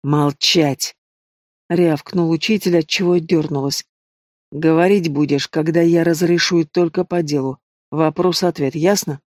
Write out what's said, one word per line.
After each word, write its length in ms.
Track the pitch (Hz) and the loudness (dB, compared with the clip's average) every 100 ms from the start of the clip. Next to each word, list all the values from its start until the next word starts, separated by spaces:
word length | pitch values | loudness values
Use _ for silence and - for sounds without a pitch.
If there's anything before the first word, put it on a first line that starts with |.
«Молчать!» 920 | 139 147 143 139 - 180 151 135 - - _ _ _ _ _ _ _ | 0 0 0 -2 0 2 0 -2 -8 -12 _ _ _ _ _ _ _
рявкнул 600 | 175 175 151 - 185 165 | 0 2 0 -4 -4 -2
учитель, 480 | 165 - 214 - 175 | -2 0 -2 2 0
отчего 400 | 156 - 175 180 | 0 -2 0 0
дёрнулась. 680 | 165 170 151 147 139 143 - _ _ _ _ _ _ | 0 -2 0 -4 -4 -6 -12 _ _ _ _ _ _
«Говорить 560 | 143 160 160 180 202 165 | -2 2 4 4 2 0
будешь, 400 | 143 147 139 - | -2 0 0 -2
когда 340 | 160 156 165 | -4 0 2
я 220 | 170 170 | 2 4
разрешу, 560 | 165 165 170 170 - 175 | 2 0 2 0 2 0
и 60 | 156 | 0
только 400 | - 170 170 180 | 0 0 -2 -4
по 180 | 175 | -4
делу. 340 | 156 147 135 135 _ _ _ | -2 -2 -4 -8 _ _ _
Вопрос-ответ, 880 | 147 160 156 180 170 185 165 139 151 | -2 -2 0 -2 0 -2 -2 -4 0
ясно?» 460 | 170 202 - 143 _ | 0 0 -4 -10 _